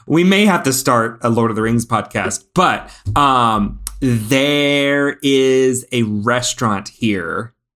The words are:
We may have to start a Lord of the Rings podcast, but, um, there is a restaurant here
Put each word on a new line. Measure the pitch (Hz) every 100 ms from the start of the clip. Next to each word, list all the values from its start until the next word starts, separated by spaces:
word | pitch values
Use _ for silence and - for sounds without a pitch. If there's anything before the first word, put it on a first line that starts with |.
| -
We | 156
may | 180 196 208
have | 175
to | 135
start | 123 - 120 113 -
a | 117
Lord | 113 113
of | 107
the |
Rings | 110 117
podcast, | 117 113 101 110 95 - _
but, | - 175 107 - - -
um, | 123 143 127 117 107 101 - - -
there | 131 117 107 135 143 147 143 143 139 143 143 -
is | 139 135 131 131 131 120 -
a | 123
restaurant | 110 104 107 123 120 - 117 98 -
here | - 113 98 82 85 120 _ _